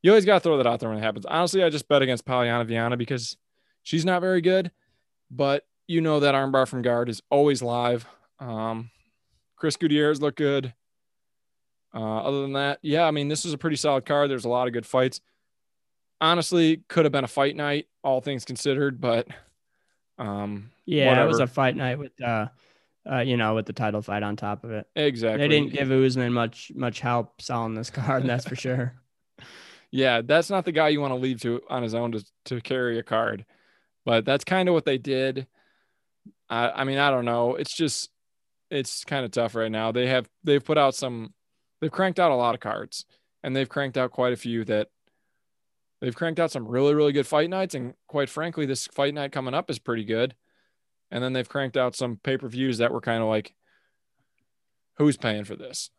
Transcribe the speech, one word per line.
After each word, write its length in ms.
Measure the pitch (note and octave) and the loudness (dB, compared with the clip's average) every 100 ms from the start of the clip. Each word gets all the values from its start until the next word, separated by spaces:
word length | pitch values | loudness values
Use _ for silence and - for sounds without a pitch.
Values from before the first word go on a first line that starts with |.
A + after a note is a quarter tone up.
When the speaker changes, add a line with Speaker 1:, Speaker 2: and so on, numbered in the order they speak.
Speaker 1:
You 100 | F3 | 8
always 140 | A3 G3 | 6 8
gotta 140 | G3 | 4
throw 180 | E3+ D3 | 6 4
that 80 | A#2+ | 4
out 120 | A#2 | 2
there 100 | A#2 | -4
when 80 | A2 | -2
it 60 | |
happens. 220 | A2 G2+ F#2+ | -2 -4 -4
Honestly, 360 | D#3+ F3 F#3+ | 0 0 2
I 60 | F3 | 2
just 180 | D3+ - | 0 2
bet 140 | C#3+ | 4
against 240 | C3 B2 - | 4 0 -2
Polyana 400 | B2+ A#2+ A#2+ A2+ | 0 2 0 0
Viana 320 | A#2 A#2 B2 | -2 0 -2
because 400 | A#2+ C3 A2+ - _ _ _ _ | -4 -4 -6 -12 _ _ _ _
she's 200 | - C3 | -4 -2
not 180 | E3 F3+ | 2 0
very 200 | F#3 F#3 | 2 2
good, 300 | E3+ F#3 F3 _ _ _ _ _ _ | 4 2 0 _ _ _ _ _ _
but 360 | B2+ C#3 C#3+ _ _ - | -2 0 0 _ _ -2
you 140 | E3 | 0
know 180 | D#3+ D3+ | 2 4
that 120 | C#3+ | 4
armbar 340 | C3+ C3+ C3+ B2+ | 4 4 2 2
from 140 | C3 | 0
guard 260 | B2 A#2+ A#2+ | 0 0 0
is 140 | A2 _ | -4 _
always 320 | C#3+ D3 C3+ | 4 4 2
live. 460 | A#2+ A#2+ A#2+ A#2+ A#2 - _ _ | -2 0 0 0 -4 -20 _ _
Um, 500 | B2+ A2 A2+ A2+ A#2 _ _ _ _ _ _ _ | -10 -6 -6 -6 -10 _ _ _ _ _ _ _
Chris 220 | D#3+ - | -4 0
Gutierrez 440 | E3 D3 D3 D3 | 2 4 4 2
looked 180 | D3 C3 | -2 0
good. 340 | D3 C#3 C3 - _ _ _ _ _ _ _ _ _ _ _ | 0 0 -2 -12 _ _ _ _ _ _ _ _ _ _ _
Uh, 240 | A#2 A2 A2 | -8 -4 -2
other 240 | - C#3 | -2 -2
than 120 | C#3 | -2
that, 260 | C#3 C#3 C#3+ | -2 -2 -2
yeah, 220 | D3 D3+ E3 | -2 2 2
I 60 | |
mean, 160 | D3+ C#3+ | 2 -2
this 180 | D3+ F3 | -4 -4
is 80 | |
a 40 | D3 | -4
pretty 180 | E3 D3 | -4 0
solid 300 | D3+ C3+ B2+ | 0 0 0
card. 260 | C#3+ C#3+ | 0 2
There's 140 | C3 A2+ | 0 -2
a 40 | |
lot 180 | B2 B2 | 0 0
of 60 | |
good 120 | A#2 A2+ | -4 -2
fights. 340 | B2+ B2+ - _ _ _ _ _ _ _ _ _ _ | 0 0 -2 _ _ _ _ _ _ _ _ _ _
Honestly, 560 | D#3+ F3 D#3+ F3+ D#3+ D#3+ _ | 2 2 2 4 4 2 _
could 160 | - | 2
have 80 | D#3 | 2
been 140 | C#3+ B2 | 2 -2
a 20 | |
fight 280 | - C#3 D3 | 0 0 0
night, 320 | D3 D3 - _ | -4 -4 -6 _
all 180 | C#3 C3 | -2 0
things 240 | B2+ C3 - | -2 -8 -8
considered, 560 | B2 C#3+ C3+ C#3 B2 | -6 -2 0 0 0
but, 260 | B2 A#2 - - _ _ _ _ _ _ _ - | 0 0 0 -12 _ _ _ _ _ _ _ -10
um, 540 | A2 G2+ G#2 G#2 G#2+ _ - | -8 -6 -6 -8 -12 _ -4
Speaker 2:
Yeah, 360 | D3+ C3 B2+ | 2 4 6
it 40 | C#3 | 4
was 80 | D#3 | 2
Speaker 1:
whatever. 160 | B2+ | 0
Speaker 2:
a 20 | |
fight 220 | - C3+ D#3+ | 2 0 0
night 240 | C3 C3 | -4 -4
with, 120 | C#3 _ | -10 _
uh, 260 | B2 A2+ G#2+ _ _ _ _ _ - | -4 -2 -4 _ _ _ _ _ -6
uh, 80 | C3 | -2
you 160 | B2+ A#2+ | 0 0
know, 180 | A2 A2 | 2 0
with 100 | G#2+ | -4
the 80 | |
title 280 | - A2 G#2 | -4 -2 -2
fight 220 | G#2 G2+ | -4 -4
on 120 | G#2 G#2 | -4 -6
top 260 | G#2 G#2 | -6 -8
of 80 | A#2 | -8
it. 160 | G#2+ - - | -10 -8 -2
Speaker 1:
Exactly. 440 | D3+ A#2+ A2+ A2 | 0 0 -2 2
Speaker 2:
They 80 | C#3+ | 4
didn't 260 | D3+ C#3+ | 4 2
give 180 | C#3+ C3+ | -2 0
Usman 400 | C3 C3 B2+ B2 | 4 4 2 0
much, 400 | A#2+ A2+ - - - | 0 -2 -4 -16 -6
much 240 | B2+ A2+ | -6 -4
help 400 | A#2+ A#2+ A2 _ | -2 -2 -4 _
selling 320 | - B2 A2+ | -8 -4 -4
this 160 | A2 A#2 | -6 -8
card, 340 | - B2+ C3+ | -6 -2 0
that's 240 | C3 A#2+ - | 0 -2 -4
for 80 | B2 | -8
Speaker 1:
<laughs> 0 | |
Speaker 2:
sure. 380 | C3 B2+ A#2+ - _ _ _ _ - - - - _ | -4 -2 -4 -8 _ _ _ _ -20 -20 -20 -20 _
Speaker 1:
Yeah, 320 | C3 C3 A#2 | 0 4 2
that's 280 | A#2+ D#3 E3+ | 4 2 2
not 140 | G3 | -2
the 80 | F3+ | 0
guy 180 | D#3 D#3 | 2 2
you 120 | D3 | 2
wanna 140 | C#3+ B2+ | 0 -2
leave 240 | C3 A#2+ | -2 -2
to 180 | A#2 A#2+ - | -2 -4 -4
on 140 | B2+ | -4
his 120 | A#2 A2+ | -2 -2
own 180 | A#2 | -2
to, 120 | A2+ G2 _ - | -4 -8 _ -10
to 160 | B2 | -8
carry 380 | - C3 B2 A2+ | -4 -2 -2 -2
a 40 | |
card. 400 | - A2 A2+ G#2 G#2 _ _ _ _ _ - | -2 0 0 -4 -12 _ _ _ _ _ 2
But 180 | A#2 | 2
that's 220 | A2 C#3 - | 2 -2 0
kinda 260 | F#3 F3+ | 0 4
what 140 | E3 D3 | 2 2
they 120 | C3+ | -2
did. 480 | C3+ C3 C3+ C3 C3 _ _ _ _ _ _ _ - _ _ | -2 -2 -2 -4 -10 _ _ _ _ _ _ _ -20 _ _
I, 200 | A2+ A#2 | -2 -2
I 140 | - C3+ | -2 -4
mean, 140 | C#3 | 2
I 100 | C#3+ | 2
don't 160 | C3 A#2+ | 2 0
know. 300 | A#2 A#2+ B2+ | 0 0 -2
It's 200 | D3 - | -6 -2
just, 360 | D#3+ - - _ _ _ _ _ _ | -2 -2 -8 _ _ _ _ _ _
it's 340 | C#3+ C3 - | -6 -6 -8
kinda 240 | - C#3+ B2 | -6 -4 -2
tough 280 | A#2+ A#2 A2+ | -2 -2 0
right 160 | A2 | -2
now. 200 | A2 A2+ | -2 -2
They 160 | A#2 B2+ | 0 2
have, 220 | C3 B2 _ | 0 -2 _
they've 200 | - C#3+ | 2 2
put 140 | - D3+ | 4 4
out 160 | C#3 | 4
some, 400 | - C3 A#2+ A2+ _ _ _ _ _ | 2 -6 -6 -10 _ _ _ _ _
they've 120 | D#3+ | -6
cranked 280 | - F#3+ F3+ | 0 0 4
out 120 | F3 | 4
a 40 | C3 | 4
lot 180 | A#2+ | 2
of 80 | A#2 | 0
cards, 440 | G#2+ G#2+ - - - _ _ _ | -4 -6 -8 -12 -16 _ _ _
and 140 | - C3 | -4 -2
they've 120 | C3+ | -2
cranked 300 | - C#3 B2 | -2 -2 -2
out 140 | B2+ | -2
quite 220 | - B2 | 0 0
a 40 | A#2+ | 0
few 260 | A#2+ A#2 G#2+ | -4 -4 0
that, 240 | G#2+ G#2+ _ _ _ _ _ _ _ _ _ _ _ | 0 0 _ _ _ _ _ _ _ _ _ _ _
they've 160 | C3 A#2 | -8 -4
cranked 240 | E3 D#3+ | -4 0
out 120 | E3 | -2
some 160 | C#3 A2+ | -2 -4
really, 280 | A#2+ C#3+ D3 | 2 4 4
really 160 | D3 | 4
good 160 | C#3+ C3 | 2 2
fight 220 | D3+ E3 | 2 2
nights. 260 | F#3+ F#3+ C#3+ | -2 -4 -6
And 180 | A#2+ - _ | -10 -14 _
quite 220 | C#3+ C#3 | -4 -4
frankly, 360 | - E3 D#3+ C#3+ | -4 -6 -4 -4
this 220 | C3 - | -4 -6
fight 260 | - C#3 | -2 -2
night 180 | D3 C#3 | -2 -6
coming 220 | C#3+ C3 | -6 -4
up 160 | C3+ F#3 | -4 -4
is 80 | B2 | -8
pretty 260 | - A#2 | -6 -6
good. 300 | G#2+ A2+ B2+ - _ _ _ _ _ _ _ | -2 -2 -2 -4 _ _ _ _ _ _ _
And 120 | A#2+ | -6
then 100 | B2+ | -4
they've 140 | B2+ A#2 | -4 -4
cranked 300 | C#3+ C3+ C3+ | -4 -2 0
out 180 | B2+ - | 0 0
some 200 | B2+ A2 | -6 -4
pay-per-views 640 | - C3+ C3 A#2+ C3 A2+ | -4 -4 -4 -4 -2 0
that 120 | A#2 | 0
were 100 | A#2+ | 0
kinda 240 | A#2+ A2+ A2 | -2 -2 0
like, 280 | G#2+ G#2 _ _ _ _ _ _ _ _ _ _ _ _ _ _ _ | 0 -4 _ _ _ _ _ _ _ _ _ _ _ _ _ _ _
"Who's 220 | D3 C3+ | 2 4
paying 260 | A#2+ G#2+ | -2 -2
for 120 | G2+ G#2 | -6 -12
this?" 360 | C3 - - | -12 -12 -12